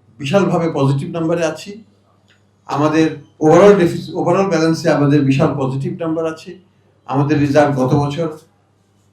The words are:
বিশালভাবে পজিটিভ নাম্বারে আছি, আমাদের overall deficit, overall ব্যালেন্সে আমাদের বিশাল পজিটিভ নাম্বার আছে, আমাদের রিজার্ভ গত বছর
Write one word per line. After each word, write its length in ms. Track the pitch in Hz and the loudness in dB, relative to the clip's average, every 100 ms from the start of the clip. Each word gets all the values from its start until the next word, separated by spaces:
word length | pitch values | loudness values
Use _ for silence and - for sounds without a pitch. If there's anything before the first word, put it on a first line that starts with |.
| _ - | _ -14
বিশালভাবে 520 | 139 190 170 170 160 | -2 0 0 -2 -2
পজিটিভ 360 | 143 139 139 175 | 0 0 -2 -4
নাম্বারে 360 | 165 165 170 160 | -6 -4 -2 -4
আছি, 380 | 156 202 214 - _ _ _ _ _ _ _ - | -6 -14 -18 -20 _ _ _ _ _ _ _ -8
আমাদের 500 | 139 151 160 156 139 - - | -2 0 2 0 -2 -16 -2
overall 340 | - 175 202 | 4 6 8
deficit, 440 | 196 170 - - 175 | 6 2 -2 -8 -6
overall 300 | 165 185 196 | -2 0 0
ব্যালেন্সে 420 | 160 165 160 170 | 0 0 0 0
আমাদের 320 | 143 143 147 | 0 2 2
বিশাল 320 | 135 135 156 135 | 2 2 0 -2
পজিটিভ 440 | 131 135 170 - | -4 -4 -8 -8
নাম্বার 260 | 165 160 160 | -6 -4 -6
আছে, 320 | 160 190 185 _ _ _ _ - | -8 -16 -20 _ _ _ _ -6
আমাদের 340 | 139 143 143 | -2 0 0
রিজার্ভ 360 | 143 147 143 127 | 2 2 2 0
গত 180 | 131 | 0
বছর 440 | 147 143 147 165 - _ _ _ _ _ _ _ | 0 -2 -4 -8 -8 _ _ _ _ _ _ _